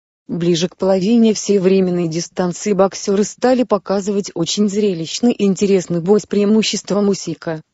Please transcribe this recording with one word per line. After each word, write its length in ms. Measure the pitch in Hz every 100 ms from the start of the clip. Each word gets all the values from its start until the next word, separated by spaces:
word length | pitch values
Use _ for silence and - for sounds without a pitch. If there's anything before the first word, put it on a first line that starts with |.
| _ _ _
Ближе 400 | 180 170 170 175
к 80 | -
половине 560 | 190 190 185 233 226
всей 260 | 202 - 202
временной 480 | 185 190 185 175 170
дистанции 640 | 160 170 - 180 165 208
боксеры 520 | 190 196 - - 196
стали 400 | 202 - 247 254
показывать 680 | 247 202 - 196 190 202 196 -
очень 340 | 170 - 208
зрелищный 640 | 196 208 170 160 - 240
и 100 | -
интересный 580 | 202 185 202 196 170 175
бой 200 | 165 214
с 40 | -
преимуществом 840 | 202 202 214 208 202 - 196 202
Усика. 520 | 196 - 156 - 160 -